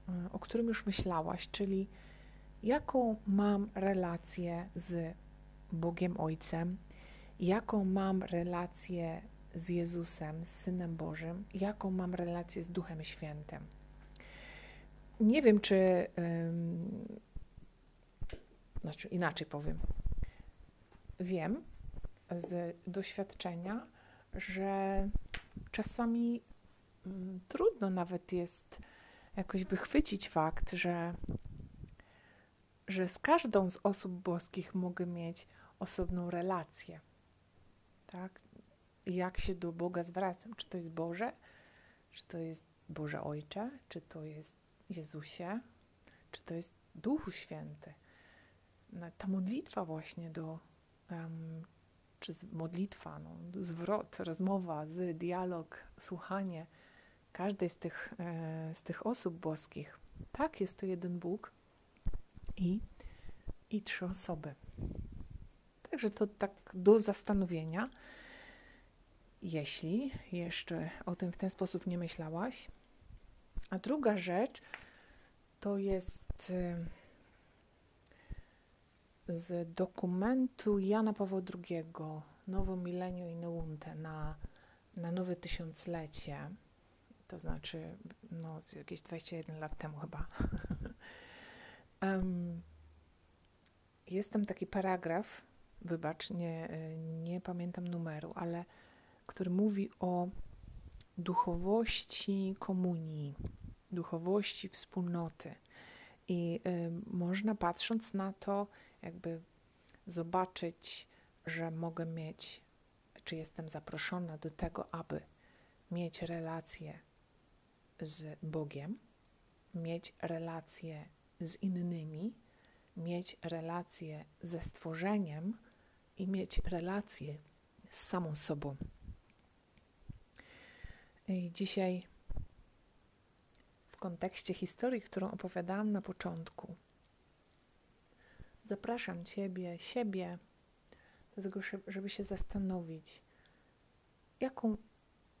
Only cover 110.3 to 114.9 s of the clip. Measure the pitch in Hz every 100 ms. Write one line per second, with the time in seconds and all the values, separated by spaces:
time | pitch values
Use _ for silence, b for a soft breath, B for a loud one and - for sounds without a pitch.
110.3 | 185 185 - 170 - - - - b b
111.3 | b - 160 165 160 170 165 165 165 156
112.3 | - - - - _ _ _ _ - -
113.3 | 160 160 - 160 156 - 156 - 180 170
114.3 | 156 160 151 170 - -